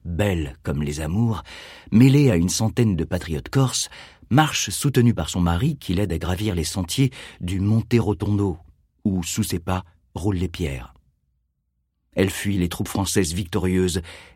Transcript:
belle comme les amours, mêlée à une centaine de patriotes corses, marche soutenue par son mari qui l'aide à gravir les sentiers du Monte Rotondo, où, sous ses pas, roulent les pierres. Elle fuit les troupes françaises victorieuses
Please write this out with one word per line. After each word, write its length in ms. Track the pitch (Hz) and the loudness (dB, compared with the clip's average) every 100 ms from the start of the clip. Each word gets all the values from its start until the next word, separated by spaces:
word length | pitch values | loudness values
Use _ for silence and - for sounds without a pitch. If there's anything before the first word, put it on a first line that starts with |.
belle 520 | 87 85 104 87 73 - | -6 -2 0 0 -4 -8
comme 200 | - 73 | -6 -4
les 180 | 73 73 | -4 -4
amours, 420 | 78 92 117 98 - - - - - | -4 0 0 -2 -8 -18 -20 -20 0
mêlée 380 | 104 131 139 143 | 6 8 8 6
à 60 | 90 | 4
une 120 | 90 | 2
centaine 480 | - 113 - 113 85 | 0 -2 2 2 2
de 80 | |
patriotes 460 | 80 90 - 76 - | -2 -4 -4 -6 -2
corses, 400 | 135 131 - - - - - - | 0 2 0 -6 -10 -20 -20 0
marche 400 | 117 147 - - | 2 2 0 -4
soutenue 440 | 92 147 127 120 | -2 0 4 4
par 140 | 98 80 | 2 -2
son 120 | 92 | 0
mari 360 | 87 85 135 151 | 2 2 0 -2
qui 180 | - | -4
l'aide 180 | 90 104 | -2 -2
à 60 | 82 | -2
gravir 360 | 82 90 107 | -4 -4 -2
les 100 | 87 | -2
sentiers 460 | 80 - 87 - 131 - - - | -4 -4 -4 0 0 -2 -14 -10
du 200 | 87 95 | -6 -2
Monte 340 | 101 110 113 117 | 2 2 2 2
Rotondo, 600 | 92 104 98 101 101 90 - _ _ _ | 2 0 -2 0 -2 -4 -12 _ _ _
où, 180 | 104 92 | -4 -2
sous 200 | 87 - | -4 -4
ses 160 | 107 92 | -4 -4
pas, 260 | 85 92 - _ _ | -4 -4 -6 _ _
roulent 220 | - 98 92 | -6 -4 -2
les 120 | 90 | -4
pierres. 460 | - 82 67 60 - _ _ _ _ _ _ _ _ _ _ _ | -4 -6 -6 -12 -20 _ _ _ _ _ _ _ _ _ _ _
Elle 160 | - 98 | -2 -2
fuit 280 | - 101 98 | 0 -2 0
les 100 | 87 | -2
troupes 200 | - 101 | -2 -6
françaises 460 | - 95 - 87 | -2 0 0 0
victorieuses 680 | 87 85 107 92 92 92 87 - - - | -2 -4 -2 0 2 2 -2 -6 -14 -20